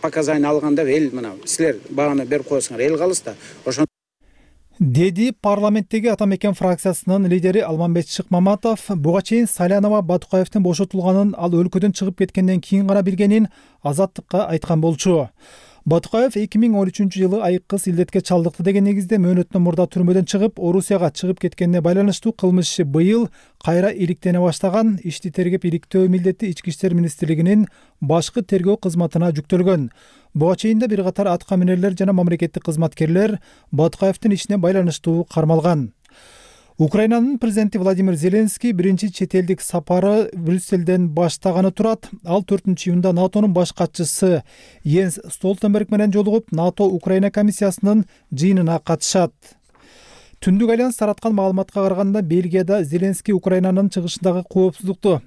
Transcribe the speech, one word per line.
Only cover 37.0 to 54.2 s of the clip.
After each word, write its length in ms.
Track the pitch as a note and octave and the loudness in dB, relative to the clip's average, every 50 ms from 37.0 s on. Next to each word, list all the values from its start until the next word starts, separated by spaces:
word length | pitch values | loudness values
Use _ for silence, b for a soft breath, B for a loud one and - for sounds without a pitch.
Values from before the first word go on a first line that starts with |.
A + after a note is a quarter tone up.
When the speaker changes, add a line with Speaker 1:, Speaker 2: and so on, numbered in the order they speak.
| A3 A3 A#3 A#3 A#3 C4+ C#4+ | 2 2 2 2 2 0 0
Speaker 2:
президенти 400 | A#3 B3 A3+ G3 A3 G#3+ G3 - | -2 -2 -2 0 0 0 0 -2
Владимир 380 | F#3+ F3+ F#3+ F#3+ F3+ F#3+ F#3+ F3 | 0 0 0 2 2 2 0 0
Зеленский 560 | C#3+ D#3+ F#3 G3 G#3+ A3 G3+ - - - A#3+ | 0 0 2 2 2 2 0 -2 -2 -4 -2
биринчи 380 | G#3 F3 F3 G3 F#3+ E3+ G#3+ G3 | 0 0 2 2 2 0 -2 -4
чет 260 | - - F#3+ - - | -4 -4 -6 0 0
элдик 260 | F#3 F3+ F3 F#3 - | 0 0 0 -2 -4
сапары 720 | - - - E3+ - - F3+ F3+ F#3+ G3+ G#3 A3 G#3+ - - | -4 -6 -6 -6 -2 0 0 2 2 2 2 2 0 -2 -4
Брюссельден 760 | F3 E3 D#3+ F3+ F#3 - - G3 F3+ E3 F3+ F3+ F3+ F3+ | -6 -2 -2 -2 -2 -2 -2 -2 -2 0 0 0 2 0
баштаганы 640 | E3 D3 E3+ F3 D#3+ - - - F#3+ E3+ F#3 F#3 F#3+ | 0 0 0 0 -2 -2 -2 -4 -2 0 2 0 0
турат. 380 | - - A3 A3 A3 A3 - - G3+ - - | 0 0 -2 -2 -2 -4 -6 -20 -20 -14 -6
Ал 160 | E3+ F3 G#3 | -2 -2 -2
төртүнчү 480 | F#3 - G3+ F#3+ - F#3+ F3+ - - F3 | 0 0 -2 -2 0 -2 -2 -2 -2 -2
июнда 240 | F3 F3+ F3+ F#3 F3 | 0 2 2 2 2
натонун 400 | F3 F#3 F#3 - G#3 A3 G3+ E3+ | 2 0 0 2 2 2 2 2
баш 200 | F3+ F3 - - | 0 0 -2 -2
катчысы 680 | - F3 D#3+ - - E3 - - - F#3+ F#3 E3+ C#3 - B B B B B B B B | -4 -4 -4 -2 -6 -4 -4 -2 0 2 2 2 0 -2 B B B B B B B B
Йенс 360 | D3 D3+ F#3 F#3+ F3 D3+ - - - | 0 2 2 2 0 -4 -8 -12 -14
Столтенберг 600 | - - - F#3+ G3 - - G#3 G3+ G#3+ G#3+ - | -12 -4 -4 -4 -2 0 0 0 0 0 0 0
менен 200 | G#3+ G3+ G#3+ G3+ | 0 0 2 2
жолугуп, 400 | F#3+ G#3 F#3+ G#3+ G#3 A3+ A3+ - | 2 2 0 2 0 -2 -2 -2
нато 320 | D#3+ D#3+ E3+ F3+ - - G3+ | -4 -2 -2 -2 0 0 0
Украина 440 | F#3+ F#3 E3+ - F#3 F#3+ F#3+ G3 G3+ | 0 0 -2 -2 0 0 2 0 0
комиссиясынын 800 | - G#3+ G#3 G#3+ F#3+ - G#3 G3 F3 - G3 G3+ G#3+ A3 - b b b b b C#3+ | 0 0 0 0 0 0 -2 -2 -2 0 0 2 2 2 0 b b b b b -4
жыйынына 460 | C3 D#3+ G3 F#3+ F#3 E3+ E3 E3+ D3+ - | 0 2 2 2 2 2 0 0 -2 -2
катышат. 500 | - E3 D#3 - - - F#3+ E3+ D#3 _ _ _ - - _ _ _ b b b b b b b b b b b b b b | -4 -4 -4 -2 -2 0 0 0 0 _ _ _ -20 -20 _ _ _ b b b b b b b b b b b b b b
Түндүк 300 | - F#3 F#3 G3+ A#3+ A3+ A3+ | 0 0 2 2 4 2 2
альянс 240 | A3+ B3 B3+ A#3+ | 2 0 -2 0
тараткан 380 | - A3 G#3 G3+ - - A3+ G#3+ | -2 -2 -2 -2 -2 -2 -2 0
маалыматка 480 | G3 F#3+ F#3+ F#3 F#3+ F#3+ - - G#3 G3 | 0 0 0 0 -2 -4 -4 -2 -2 0
караганда, 380 | F#3+ F#3 F#3 G3+ G3 G3 G#3+ | 0 0 0 0 0 0 -2
Бельгияда 600 | F#3+ D3+ E3 F3+ F3+ F3 F3+ F#3 F3+ F3 G3+ G#3 D#3+ | 0 0 0 0 0 0 0 0 0 2 0 0 0
Зеленский 500 | C#3 E3 F3 F#3 G3 F#3 - - G#3+ G3+ | -2 -2 -2 0 -2 -2 -4 -2 -2 -2
Украинанын 560 | F3 - G3 F#3 F#3 F#3 F#3+ F#3 F#3+ G3+ F#3+ | 0 0 0 0 2 2 2 2 2 0 0
чыгышындагы 540 | - F#3+ E3+ F3 - - | -2 -2 -4 -6 -6 -2